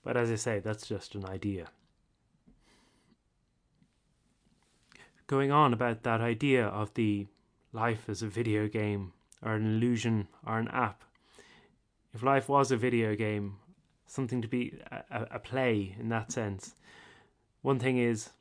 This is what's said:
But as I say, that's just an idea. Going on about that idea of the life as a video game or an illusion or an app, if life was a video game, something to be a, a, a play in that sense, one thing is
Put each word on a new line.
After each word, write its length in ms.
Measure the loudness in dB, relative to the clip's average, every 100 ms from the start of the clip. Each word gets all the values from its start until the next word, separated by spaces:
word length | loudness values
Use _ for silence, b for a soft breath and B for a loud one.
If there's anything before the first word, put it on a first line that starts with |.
But 140 | 0 0
as 140 | 2
I 40 | 0
say, 240 | 0 -2
that's 280 | -2 -6 -6
just 260 | -8 -8
an 100 | -10
idea. 440 | -8 -6 -4 -4 -10 _ _ _ _ _ _ _ _ _ b b b b b _ _ _ _ _ _ _ _ _ _ _ _ _ _ _ _ _ B B B B -2
Going 240 | 0 4
on 200 | 6 6
about 300 | 6 2 0
that 180 | 0 0
idea 460 | 0 0 4 4 4
of 300 | 0 -4 0
the 320 | 0 0 -4 _ _ _ _
life 380 | -2 -2 -2 -6
as 140 | -6
a 40 | -4
video 400 | -2 0 0 0
game 460 | -2 -2 -2 -6 _ _ -10 -4
or 80 |
an 120 | 0 2
illusion 640 | 2 2 2 2 0 -2 -10 -4
or 120 | -4
an 80 | -2
app, 340 | 0 -2 -4 -20 _ B B B B B _ _ _ _
if 100 | -2
life 260 | 2 2 4
was 220 | 4 4
a 60 | 2
video 380 | 2 2 0 0
game, 420 | -2 -2 -6 -10 -20 _ _ _ _
something 340 | -6 -4 -2
to 60 | -2
be 260 | -2 -4 -8 -14
a, 120 | -14 -8
a, 160 | -8 -6 -10
a 40 |
play 560 | -6 0 2 2 -2 -6
in 100 | -4
that 220 | -2 -2
sense, 440 | -4 -4 -6 -12 -20 B B B B B B _ _
one 180 | -2 0
thing 180 | 2 2
is 340 | 2 0 -4 _